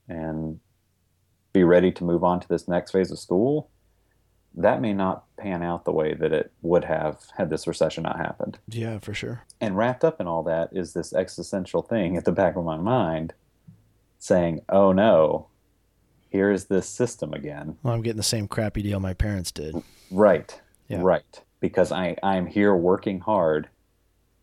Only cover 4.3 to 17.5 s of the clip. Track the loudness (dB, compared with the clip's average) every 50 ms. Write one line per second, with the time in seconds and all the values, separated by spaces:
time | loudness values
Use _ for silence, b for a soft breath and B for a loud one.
4.3 | _ _ _ _ -4 0 2 2 2 2 0 -2 -2 0 0 -2 -2 -4 -8 _
5.3 | _ -12 -8 -6 -4 -4 -4 -4 -4 -4 -2 -2 0 0 0 0 0 -2 0 0
6.3 | 0 0 -2 -4 _ _ 0 2 2 2 2 2 -2 -2 -2 -4 -6 -8 -14 -12
7.3 | -6 -4 -4 -2 -4 -4 -4 -4 -2 0 0 0 -2 -4 -6 -6 -6 -4 -6 -6
8.3 | -6 -8 -8 -10 -10 -12 _ -12 -8 -8 -6 -6 -8 -10 -10 -10 -10 -8 -8 -8
9.3 | -10 -12 -14 -18 _ -6 -6 -2 0 0 0 0 0 0 0 0 0 -2 -4 -4
10.3 | -4 -4 -2 -2 -2 -2 -2 -4 -4 -6 -6 -6 -6 -8 -8 -4 -4 -4 -4 -4
11.3 | -6 -12 -10 -8 -6 -8 -6 -4 -4 -4 -4 -2 -2 -2 -2 -2 -2 -2 -2 0
12.3 | 0 2 2 0 0 -2 -4 -4 -4 -4 -2 0 0 0 0 -2 -2 -4 -6 -8
13.3 | -12 _ _ _ _ _ _ -20 -20 _ _ _ _ _ _ _ _ _ -2 2
14.3 | 2 2 2 0 -2 -4 -2 2 4 6 6 6 6 6 6 6 6 6 6 4
15.3 | 2 -2 -8 _ _ _ _ _ _ _ _ _ _ _ _ _ _ _ _ _
16.3 | 0 2 2 2 2 0 0 0 0 0 0 -2 -2 -2 -2 -2 -4 -6 -10 -8
17.3 | -8 -8 -10 -10